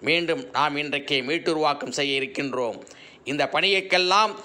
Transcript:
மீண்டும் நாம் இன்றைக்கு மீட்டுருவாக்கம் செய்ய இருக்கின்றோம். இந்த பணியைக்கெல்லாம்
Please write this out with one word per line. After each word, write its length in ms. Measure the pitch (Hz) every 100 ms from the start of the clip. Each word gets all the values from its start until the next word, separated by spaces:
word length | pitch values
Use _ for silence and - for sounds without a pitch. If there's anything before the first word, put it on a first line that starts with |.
மீண்டும் 480 | 143 165 165 160 -
நாம் 260 | 127 147 143
இன்றைக்கு 480 | 147 143 143 143 127
மீட்டுருவாக்கம் 640 | 165 135 160 151 - -
செய்ய 320 | 135 139 135
இருக்கின்றோம். 600 | 131 - 139 123 120 101 - - - -
இந்த 260 | - 143 139
பணியைக்கெல்லாம் 840 | 156 190 190 190 180 180 196 214 196